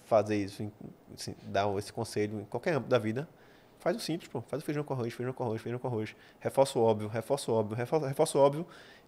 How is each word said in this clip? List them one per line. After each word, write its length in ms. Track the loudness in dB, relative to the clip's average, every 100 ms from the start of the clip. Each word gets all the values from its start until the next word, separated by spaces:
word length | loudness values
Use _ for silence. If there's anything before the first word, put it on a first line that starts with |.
| 2
fazer 300 | 4 4 0
isso, 240 | -2 -6
em, 100 | -10 -10 -18 -18 -20 -14
assim, 200 | -12 -12
dar 240 | -4 0 2 0
esse 120 | -4
conselho 500 | -6 -6 -2 -2 -4
em 40 | -6
qualquer 300 | -4 0 -2
âmbito 140 | 2
da 100 | 2
vida, 280 | 2 -4 -6 -14 -20 -20 -20 -4
faz 180 | -2 -2
o 20 |
simples, 300 | -4 -6 -6
pô. 120 | -10
Faz 200 | -6 -6
o 40 | -4
feijão 180 | -4
com 100 | -4
arroz, 200 | -4 -4
feijão 200 | -4 -8
com 100 | -4
arroz, 180 | -4 -4
feijão 180 | -4 -6
com 80 | -4
arroz. 280 | -4 -4 -8 -20 -8
Reforça 380 | -2 4 4 6
o 60 |
óbvio, 240 | 4 4 0
reforça 440 | -6 -2 -2 2
o 40 | 0
óbvio, 200 | 2 -2
reforça, 320 | 0 0 0
reforça 300 | 2 2 6
o 40 |
óbvio, 260 | 6 4 -6 -14 -20 -20